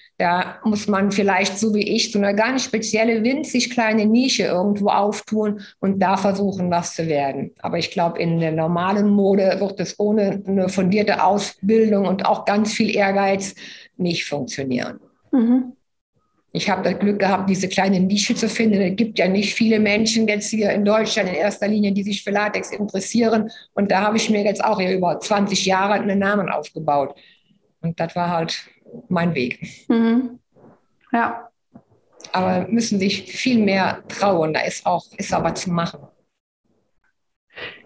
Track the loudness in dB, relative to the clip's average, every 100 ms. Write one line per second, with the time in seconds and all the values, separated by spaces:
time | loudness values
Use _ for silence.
0 | -20 -4 0 0 -2 -4 -2 -2 0 0
1 | 0 2 2 2 0 -2 0 0 0 -2
2 | 0 0 0 2 0 0 -2 -4 -2 0
3 | 2 2 0 0 -2 -2 -2 0 2 2
4 | 4 4 2 0 0 0 0 0 2 2
5 | 0 -2 -4 -2 -2 -4 -10 _ -2 2
6 | 2 2 0 0 -2 -2 -2 -2 -2 -6
7 | -2 0 -2 -4 -10 -10 -6 -4 -4 -2
8 | -2 0 0 0 0 0 0 0 0 2
9 | 4 4 4 4 2 2 -2 -4 -8 -2
10 | 0 2 0 -2 -2 0 0 0 2 2
11 | 2 2 2 2 -2 -4 2 4 4 2
12 | 2 0 0 0 0 0 0 0 0 2
13 | 2 2 0 0 -4 -12 -20 -20 -20 -4
14 | -2 -2 -4 -6 -6 -6 -4 -4 -4 -10
15 | -20 _ _ 2 4 2 0 -12 _ _
16 | _ _ _ _ _ -4 -2 0 -2 0
17 | 0 0 0 0 0 -2 0 0 2 2
18 | 2 0 0 -2 -2 0 2 2 0 0
19 | -2 0 0 2 -2 0 2 4 2 2
20 | 2 2 0 0 -2 -2 0 2 2 2
21 | 2 -2 -2 0 -2 0 -2 0 2 0
22 | -2 -6 -2 -2 0 -4 -6 -6 -4 -4
23 | -2 2 2 2 -2 -10 -8 -4 0 2
24 | 2 0 0 0 0 0 0 0 0 0
25 | 0 -2 -2 0 2 0 0 0 2 0
26 | 0 0 2 0 -2 -4 -6 -6 0 0
27 | 0 -8 _ _ _ _ _ _ -8 -4
28 | -6 -2 -2 -2 -4 -8 -12 _ -20 -20
29 | -4 0 0 0 -2 -6 -12 -18 0 2
30 | 4 2 0 -10 _ _ -20 _ _ _
31 | _ -2 -2 -4 -14 _ _ -20 _ _
32 | _ _ -6 -2 0 0 0 -2 0 0
33 | 0 -2 -8 -4 0 2 4 2 0 -2
34 | -10 0 2 2 0 -2 -4 -4 -2 -2
35 | -4 -12 -4 -2 -2 -4 -4 -2 -4 -10
36 | -20 _ _ _ _ _ _ _ _ _
37 | _ _ _ _ _ -16 -16 -16